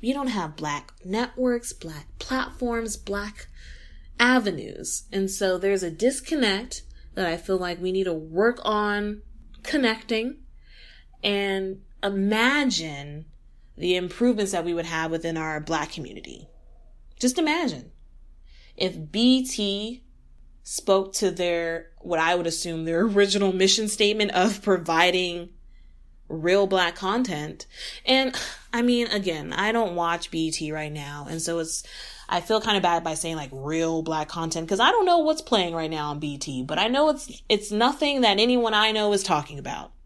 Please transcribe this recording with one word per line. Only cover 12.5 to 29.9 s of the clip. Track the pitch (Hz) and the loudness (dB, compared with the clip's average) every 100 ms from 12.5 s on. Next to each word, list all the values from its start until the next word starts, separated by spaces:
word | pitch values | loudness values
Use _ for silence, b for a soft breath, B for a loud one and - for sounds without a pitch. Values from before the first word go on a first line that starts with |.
| 285 277 202 160 143 143 147 160 - - - - - | 4 2 0 -4 -10 -12 -12 -14 -20 -20 -20 -20 -6
the | 175 180 | 0 0
improvements | 180 - 240 220 196 | 0 2 2 4 0
that | 180 170 | 0 -2
we | 170 | -2
would | 165 | -2
have | 165 160 | -2 -2
within | 165 165 160 | -2 -2 -4
our | 156 156 | -4 -6
black | 151 160 151 | -2 -2 -2
community. | - 135 104 - 62 - - - - - - - - | -8 -12 -12 -16 -16 -18 -20 -20 -20 -20 -20 -20 0
Just | 247 254 | 0 2
imagine | 311 320 320 156 - - - - - - b b b b | 0 2 0 -4 -12 -20 -20 -20 -20 -20 b b b b
if | 185 175 156 | -4 -4 -8
B | 196 240 262 | 2 4 4
E | 254 | 2
T | - 202 196 214 247 - - - - - - | -2 -2 -2 -6 -10 -16 -20 -20 -20 -20 -20
spoke | - - - 196 190 | -10 -8 2 2 2
to | - 196 | 0 0
their, | 175 175 170 165 165 - - | 0 0 0 -2 -6 -8 -16
what | - 170 | -4 0
I | 165 180 | 2 2
would | 165 | 0
assume | 165 175 165 160 | -2 -4 -4 -2
their | 165 | 2
original | 220 202 202 196 196 | 4 6 4 6 2
mission | 185 190 190 214 | 4 4 4 2
statement | - 208 214 208 | 2 2 4 2
of | - 196 202 | 4 2 2
providing | - 185 170 165 180 180 180 175 170 - - - - - - - - | 2 2 4 4 6 4 0 -4 -10 -16 -20 -20 -20 -20 -20 -20 -10
real | 160 165 196 196 | -4 4 4 4
black | 190 175 170 | 4 2 0
content. | 190 220 240 156 151 160 - B B B - | -2 0 0 -2 -6 -10 -16 B B B 2
And, | 262 262 254 B B B | 4 4 -2 B B B
I | 233 | 0
mean, | 240 240 233 | 2 2 2
again, | 208 190 160 151 | -2 -2 -4 -6
I | - 202 | -2 0
don't | 233 220 | 2 0